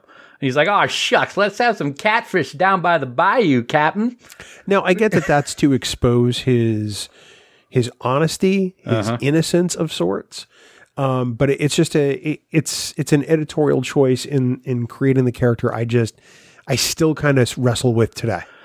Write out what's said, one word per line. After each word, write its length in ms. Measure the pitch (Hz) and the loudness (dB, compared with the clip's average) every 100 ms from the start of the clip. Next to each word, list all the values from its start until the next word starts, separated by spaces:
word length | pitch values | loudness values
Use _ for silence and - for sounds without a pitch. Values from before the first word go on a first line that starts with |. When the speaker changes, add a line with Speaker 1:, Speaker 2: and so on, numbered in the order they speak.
| _ | _
Speaker 1:
And 420 | - - - 135 | -20 -20 -6 -2
he's 80 | 135 | 0
like, 120 | 170 | 2
"Oh, 180 | 202 143 | 2 0
shucks, 500 | - - 214 131 - | -2 0 0 0 0
let's 220 | 202 202 | -2 0
have 200 | 240 - | -2 0
some 160 | 143 139 | -4 -4
catfish 560 | 214 226 233 185 135 | -2 -2 -2 -4 -2
down 280 | 143 190 190 | 0 0 2
by 180 | 175 165 | 2 0
the 80 | 131 | -2
bayou, 560 | 123 185 247 180 127 | 0 2 2 2 2
Captain." 540 | 117 151 151 202 240 - - - - - - | 2 2 2 0 -4 -6 -20 -20 -20 -12 0
Speaker 2:
Now, 160 | 196 | 0
I 100 | 180 | 2
get 180 | 185 143 | 2 2
that 120 | 180 160 | 0 2
that's 300 | 143 - - | 0 0 0
to 180 | 147 | 2
expose 680 | 127 - - 123 120 120 120 | 2 -2 0 2 2 0 0
his, 680 | 131 123 113 107 107 104 - _ - - _ _ _ | 0 2 2 0 -4 -8 -12 _ -20 -20 _ _ _
his 200 | 127 120 - | -2 -2 -4
honesty, 720 | 120 139 160 - 190 196 185 _ | -2 0 0 0 0 0 -2 _
his 240 | - 113 104 | -4 -2 -2
Speaker 1:
Uh-huh. 80 | 117 | -2
Speaker 2:
innocence 560 | 135 160 160 175 180 - | 0 0 2 0 0 -2
of 160 | 160 | -6
sorts. 540 | - 170 98 - - - _ - - _ - | -4 -4 -4 -8 -20 -20 _ -20 -20 _ -4
Um, 380 | 135 127 123 | -2 0 -2
but 160 | 113 139 | 0 0
it, 100 | 139 | 0
it's 160 | 147 - | 0 0
just 200 | 160 156 | 0 2
a, 160 | 143 135 151 | 0 -2 -6
it, 120 | - - | -8 -2
it's, 420 | 160 - - - - | -2 -2 -8 -8 -6
it's 160 | 143 | 0
an 100 | 147 135 | 0 2
editorial 560 | 160 151 - 147 135 | 0 0 0 2 2
choice 440 | 127 147 131 127 - | 0 2 2 2 0
in, 360 | 143 123 127 | 0 0 -2
in 220 | - 120 120 | -4 -4 -4
creating 400 | - 135 131 123 | -2 2 2 2
the 60 | |
character 420 | - 123 113 117 | 0 0 0 -2
I 120 | 117 117 | -4 0
just, 360 | 120 113 _ _ - - _ - | 0 0 _ _ -20 -20 _ -6
I 80 | 127 | -2
still 400 | - - 160 143 | -2 0 0 2
kinda 320 | 147 135 120 - | 2 2 2 2
wrestle 380 | 123 113 127 113 | 0 2 2 2
with 180 | 110 | 0
today. 300 | - 117 87 - - | -2 -4 -6 -8 -20